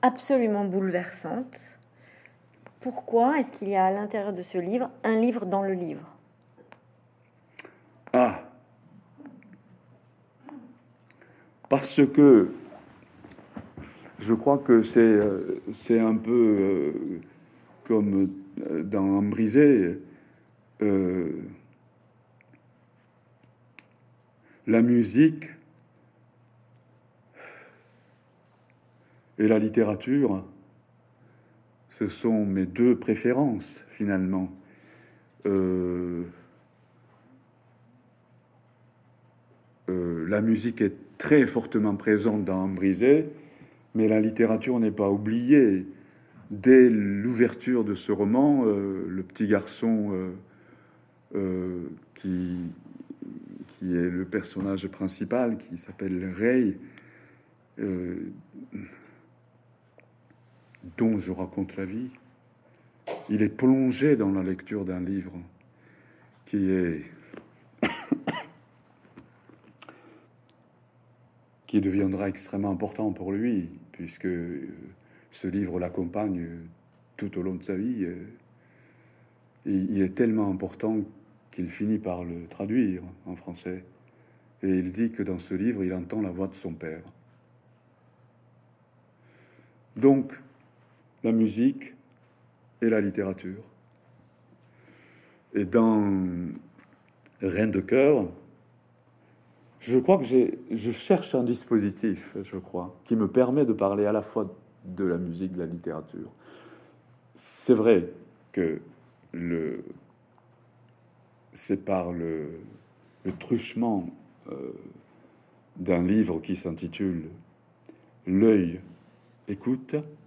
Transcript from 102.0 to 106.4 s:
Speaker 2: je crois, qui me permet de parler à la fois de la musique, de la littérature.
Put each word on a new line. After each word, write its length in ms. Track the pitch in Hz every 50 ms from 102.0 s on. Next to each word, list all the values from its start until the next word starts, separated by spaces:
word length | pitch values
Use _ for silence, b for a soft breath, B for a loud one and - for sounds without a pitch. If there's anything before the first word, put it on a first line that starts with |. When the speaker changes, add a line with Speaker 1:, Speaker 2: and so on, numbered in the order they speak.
| - 110 95 87 - - - 101 98
Speaker 2:
je 160 | - - 95
crois, 420 | 90 - - 92 87 87 - - -
qui 120 | - 120
me 120 | 113 107 95
permet 360 | - 123 127 123 127 147 147
de 80 | 120 110
parler 320 | 95 101 98 101 101 104
à 60 | 101 104
la 100 | 107 104
fois 320 | - - 113 104 95 - - - _ _ _ -
de 200 | - 92 92 98
la 140 | 92 87 85
musique, 340 | 90 87 85 85 95 95 92
de 60 | 90
la 80 | 85
littérature. 640 | 82 85 85 - 85 78 78 76 - - 90 80 - - B